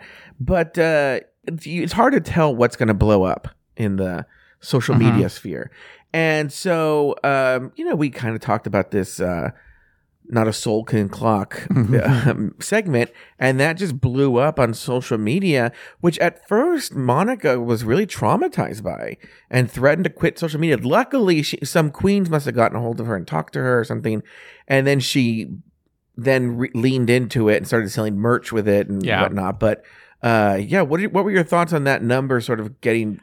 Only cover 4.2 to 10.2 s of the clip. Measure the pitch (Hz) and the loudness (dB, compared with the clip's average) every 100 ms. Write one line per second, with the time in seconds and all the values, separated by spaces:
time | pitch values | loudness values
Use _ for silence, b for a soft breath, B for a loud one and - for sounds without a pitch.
4.2 | - b b b - 135 - 139 120 110 | -10 b b b -2 -2 2 4 4 4
5.2 | 90 - - 71 - B B B B 160 | 0 -4 -10 -10 -10 B B B B 0
6.2 | 160 156 151 - 190 165 156 151 143 - | 2 0 -2 -4 -2 0 2 2 2 0
7.2 | 139 139 131 127 131 - 330 226 147 120 | 0 2 2 0 -4 -8 -4 0 -2 -2
8.2 | 117 113 - 110 - 98 92 104 92 - | -4 -4 -2 -2 0 -2 0 -2 -4 -4
9.2 | 90 87 65 - b b b b b _ | -4 -2 -4 -8 b b b b b _